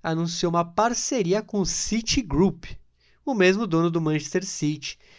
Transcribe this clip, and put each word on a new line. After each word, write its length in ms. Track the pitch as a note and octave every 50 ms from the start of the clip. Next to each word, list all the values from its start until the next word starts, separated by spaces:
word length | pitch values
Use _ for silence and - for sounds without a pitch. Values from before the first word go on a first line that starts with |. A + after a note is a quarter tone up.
anunciou 480 | - E3 D#3+ E3 E3+ E3+ E3+ - F3+ F3
uma 160 | E3+ E3+ E3+
parceria 760 | E3+ - - G#3+ A#3+ B3 - - - C#4+ B3 F#3 E3+ F#3+ A3
com 200 | A3 - - G3+
o 40 | F3+
Citigroup, 1000 | - - - - - G#3+ A3+ A3+ - - C#4 A3+ - C#3 D3 F#3+ F#3+ - - - - - - - _ _ _ _ _ _ _ _
o 80 | C#4+ C4
mesmo 320 | G3+ F3+ F#3 F#3+ G#3 A#3
dono 240 | F3+ D#3+ E3 E3+ F3
do 120 | E3 E3+
Manchester 440 | D#3+ D#3 D#3 D3 D3+ - - F#3 F#3+
City 540 | - - - D3 D3 D#3 D3 - - - - _ - -